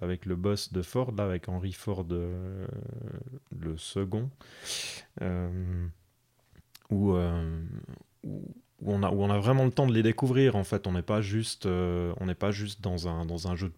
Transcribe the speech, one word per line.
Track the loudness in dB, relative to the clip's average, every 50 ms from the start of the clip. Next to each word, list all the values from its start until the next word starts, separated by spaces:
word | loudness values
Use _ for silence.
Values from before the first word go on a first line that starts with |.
avec | -4 -2 -2 -2 -2
le | -2 -2
boss | 0 2 2 2 0 -2 -2 -2
de | -2 -2
Ford, | -2 0 -2 -2 0 0
là, | -2 0
avec | 0 0 -2 -2 -4
Henry | -4 -4 -4 -4
Ford, | -6 -6 -4 -4 -2 -2 -2 -2
euh, | -2 -2 -2 -2 -4 -6 -6 -8 -8 -8 -8 -8 -8 -8 -8 -10 -10 -10 -10 -10 -10 -10 -12 -12 -14 -16 _ -14 -10
le | -8 -6 -6 -6
second, | -6 -8 -6 -4 -2 -2 -2 -2 -2 -4 -4 -6 -10 -20 -20 -20 -14 -10 -8 -8 -8 -8 -8 -10 -12 -16 -14 -10 -6
euh, | -4 -2 -2 -2 -2 -2 -2 -4 -4 -2 -2 -2 -4 -4 -6 _ _ _ _ _ _ _ _ _ _ _ _ -20 -20 _ -20 -12 _ 0
où, | 2 4 6 6 6
euh, | 6 4 4 2 0 0 -2 -2 -4 -6 -6 -8 -10 -12 -12 -14 -16 -16 _ _ _ -10
où, | -8 -8 -8 -8 -10 -14 -16 -20 _ _ -8
où | -2 0 2
on | 2
a, | 4 4
où | 4 4 4
on | 4
a | 4 4
vraiment | 4 4 4 6 4
le | 4
temps | 4 4 4
de | 6 6
les | 6 6
découvrir, | 4 4 4 2 4 6 6 6 6 6
en | 4 2
fait. | 2 0 0 0
On | 0
n'est | 0 0
pas | 0 2 2 2
juste, | 2 2 0 0 0 -2 -4 -2 0
euh, | 0 2 2 2 2 2 0 0 0 -2 -2
on | -2
n'est | -2 -2
pas | 0 0 0
juste | 0 0 -4 -6 -6 -6
dans | -4 -2 -2 -2 -2
un, | -2 -2 -2 -2
dans | -4 -4 -4 -2
un | -2 -2
jeu | -2 -2 -4
de | -6